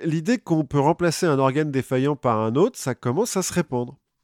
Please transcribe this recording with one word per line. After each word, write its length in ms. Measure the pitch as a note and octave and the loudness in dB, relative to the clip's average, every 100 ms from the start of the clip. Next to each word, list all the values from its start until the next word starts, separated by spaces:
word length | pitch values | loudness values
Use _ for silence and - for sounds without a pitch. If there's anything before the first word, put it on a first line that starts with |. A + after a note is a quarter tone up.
| E3 | -2
l'idée 340 | D#3+ D#3+ A#3+ | -2 0 -2
qu'on 260 | - E3 C#3+ | 0 -2 0
peut 140 | C#3+ | 2
remplacer 480 | C#3 E3+ F3 D3+ F3+ | 2 2 0 0 2
un 100 | C3+ | 2
organe 320 | C3+ C3+ D#3 | 2 2 0
défaillant 460 | C3+ A#2+ C3 C#3 D3 | -2 -2 0 0 0
par 240 | B2+ A2 | 0 0
un 160 | A2 B2+ | 0 2
autre, 240 | A3 - | 0 0
ça 160 | - A#2+ | -8 -4
commence 420 | B2 C#3 A#3 G3 | -2 -2 -2 -2
à 60 | |
se 100 | F3 | -4
répandre. 460 | F3+ E3 B2 B2 C#3 _ _ | -4 -2 -4 -6 -10 _ _